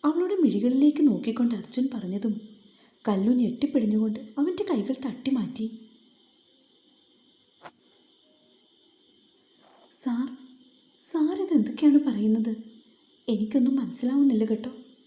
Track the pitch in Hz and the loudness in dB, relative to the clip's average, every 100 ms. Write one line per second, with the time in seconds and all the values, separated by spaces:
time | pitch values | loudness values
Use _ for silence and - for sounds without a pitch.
0 | 294 330 370 392 294 190 240 262 294 294 | 0 -2 -2 0 0 2 0 4 2 4
1 | 294 190 - 226 240 214 - - 269 240 | 2 2 -2 -2 -2 -2 -6 -4 -4 -4
2 | 185 196 226 202 - - _ _ _ _ | -6 -4 -4 -4 -8 -20 _ _ _ _
3 | - 196 196 247 220 - 285 277 220 214 | -2 0 2 2 0 0 0 0 2 0
4 | 220 214 - - 302 359 403 269 202 262 | 0 -4 -10 -2 -2 -2 -2 -2 -2 -4
5 | 262 - - 262 196 - 220 - - _ | -6 -6 -2 -2 -2 -6 -8 -8 -20 _
6 | _ _ _ _ _ _ _ _ _ _ | _ _ _ _ _ _ _ _ _ _
7 | _ _ _ _ _ _ - _ _ _ | _ _ _ _ _ _ -20 _ _ _
8 | _ _ _ _ _ _ _ _ _ _ | _ _ _ _ _ _ _ _ _ _
9 | _ _ _ _ _ _ _ _ _ - | _ _ _ _ _ _ _ _ _ -12
10 | 262 233 254 - - - _ _ _ _ | -6 -4 -4 -8 -20 -20 _ _ _ _
11 | - 330 311 381 359 311 214 - 302 285 | -8 0 0 0 2 2 2 4 6 6
12 | 285 202 214 226 226 220 - - _ _ | 4 0 2 2 0 -4 -10 -20 _ _
13 | _ _ - 208 214 277 247 269 240 - | _ _ -4 -2 0 2 2 2 -2 -4
14 | 247 277 277 220 220 214 254 - - _ | -2 4 4 4 2 0 -4 -14 -20 _